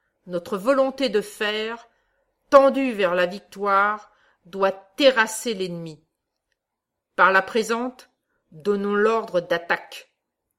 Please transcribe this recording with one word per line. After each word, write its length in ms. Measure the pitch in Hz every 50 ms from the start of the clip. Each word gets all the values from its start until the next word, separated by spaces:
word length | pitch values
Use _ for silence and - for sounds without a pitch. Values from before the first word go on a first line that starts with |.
| _ _ _ _ _
Notre 300 | 185 175 175 175 - 214
volonté 520 | 190 190 254 285 269 269 269 269 277 269 233
de 100 | 196 208
fer, 680 | 202 - - - 214 208 214 214 220 226 233 233 - _ _ _ _ _ _ _ _ _ _ _ _ _
tendue 440 | 294 269 269 269 - 269 269 254 220
vers 220 | 196 196 175 180
la 100 | 180 180
victoire, 840 | 180 196 202 - _ - 196 202 202 196 196 202 208 214 208 - _ _ _ _ _ _ _ _
doit 260 | 170 185 196 196 190
terrasser 840 | 190 - - _ _ - 285 262 - 226 220 226 - - - 240 214
l'ennemi. 480 | 190 190 175 170 170 165 160 151 151 _ _ _ _ _ _ _ _ _ _ _ _ _ _ _ _ _ _ _ _ _ _ _
Par 160 | - 175 185 190
la 80 | 190
présente, 680 | 190 - - 226 202 - 233 233 247 254 254 - - _ _ _ _ _ _ _ _ _
donnons 440 | 170 156 - 202 202 202 202 202 202
l'ordre 460 | 202 208 220 226 226 214 - 180 175
d'attaque. 680 | 170 - 170 170 - - 175 - - - - - - _ _ _ _ _ _ _ _ _ _